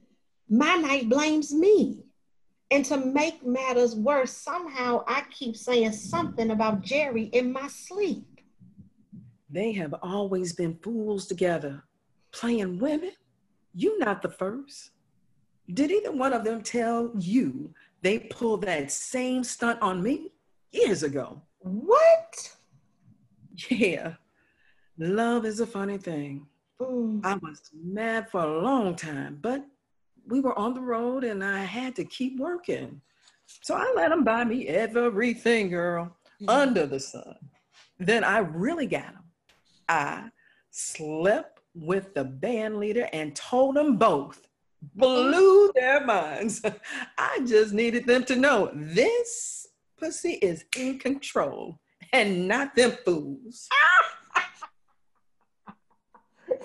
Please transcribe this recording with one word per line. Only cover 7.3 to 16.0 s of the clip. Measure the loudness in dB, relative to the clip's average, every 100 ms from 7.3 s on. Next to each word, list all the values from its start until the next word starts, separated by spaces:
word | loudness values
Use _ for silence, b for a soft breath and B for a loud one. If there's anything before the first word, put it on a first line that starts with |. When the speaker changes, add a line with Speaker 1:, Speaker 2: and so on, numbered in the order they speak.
| 0 0
Speaker 1:
my | -2 -8
sleep. | -12 -12 -4 -2 -4 -10 -20 _ _ -20 -20 -20 _ _ -20 -20 _ -10
Speaker 2:
They | -4 -4
have | -4 -6 -8
always | -6 -4 -2 -2 -4
been | -4 -6 -6
fools | -6 -4 -4 -4 -6
together, | -2 0 0 -4 -10 -16 _ _ _ _
playing | -8 -2 0 -2 -2
women. | -2 -2 -6 -12 _ _ _ _ _
You | -4 -2 2
not | 0 0
the | -4
first. | -4 -6 -6 -12 -18 -20 _ _ _ _ _ _ _ -8
Did | -2 0
either | 0